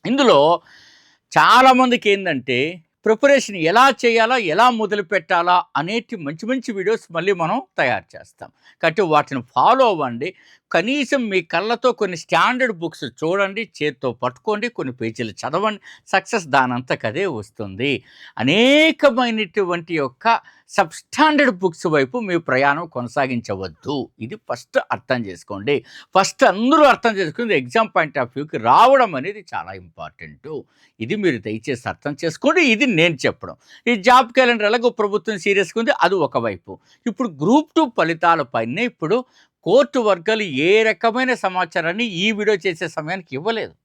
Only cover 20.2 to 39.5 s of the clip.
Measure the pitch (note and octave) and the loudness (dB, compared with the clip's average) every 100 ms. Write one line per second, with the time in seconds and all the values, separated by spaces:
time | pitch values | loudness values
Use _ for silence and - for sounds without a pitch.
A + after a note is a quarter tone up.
20.2 | A3+ A#3 _ _ _ - E3+ - _ - | -2 -2 _ _ _ -2 -2 -6 _ 2
21.2 | D#4 D4+ C#4 F3+ F#3 - F3 D3+ C3 B3 | 2 4 2 0 -4 -2 0 0 0 -4
22.2 | G#3 E3+ E3 B2+ C#3 C#3+ E3+ C3 A#2+ - | -4 -4 0 2 2 0 -6 -10 -6 -4
23.2 | C3+ A#2+ A2 G#2+ F#2+ D#2 B2+ C#3+ A2 _ | -4 -4 -6 -8 -8 -12 -8 -6 -8 _
24.2 | A2 - - A#2+ - - - A#2 _ B2+ | -14 -14 -10 -12 -4 -6 -4 -10 _ -6
25.2 | G#2 E2+ - G2 G#2+ C#3+ - - - F#3 | -4 -14 -14 -8 -4 -4 -6 -20 0 2
26.2 | F#3+ - B3 F#3 A#3+ D#4 C#4+ A3+ A#3 G3 | 2 2 2 4 2 4 4 4 0 -2
27.2 | E3+ D#3 A#3 E3+ B2 A3+ A3 F#3 D#3 C#3 | -4 -4 -2 -2 0 -2 0 -2 -2 -4
28.2 | B2 C3+ D3+ C#3 A2+ C#3+ A#3+ C#4 A3+ C#3+ | -6 -6 -8 -4 4 6 6 6 2 -2
29.2 | D#3+ G#3 - G#2 E2 F#2+ F2+ E2+ D#2 _ | -8 -12 -12 -10 -10 -16 -20 -18 -18 _
30.2 | D#2+ D2 - D3+ - _ _ _ A2 G#3+ | -20 -20 -14 -14 -14 _ _ _ -6 -2
31.2 | F#3 A#2+ A2 G#2+ B2+ B2 G#2+ - - D3 | -2 -2 -8 -10 -8 -8 -8 -8 -10 -6
32.2 | E3 D#3+ C#4 F4+ D4 G#3+ C4+ E3+ E3+ C#3+ | -8 -2 0 2 2 2 0 2 2 2
33.2 | B2 - F2 - _ - - A#3 G3 B3 | -4 -4 -14 -18 _ -8 -4 0 4 4
34.2 | B3+ B3+ B3+ A#3 G#3 A#3+ A#3+ - G#3 G3+ | 4 2 2 2 0 2 0 0 -2 -2
35.2 | A3+ G3+ G3+ G3+ F3+ A3+ A#3 - E3+ F#3+ | -4 -4 0 0 0 -2 -2 0 2 2
36.2 | C#3+ C3+ A#2 F#2 - F#2 _ _ - - | 0 -2 -4 -6 -14 -20 _ _ -10 -6
37.2 | A#3+ C#3+ D#3 C#4 D#4 E4 D4+ - E3 D#3+ | -6 -2 2 2 2 -2 0 0 -2 0
38.2 | E3+ E3 C3+ B2 A2+ D#3+ A#3+ _ D#3+ A#3 | 2 2 0 -4 -4 -4 -6 _ -4 -4
39.2 | B3+ _ _ | -4 _ _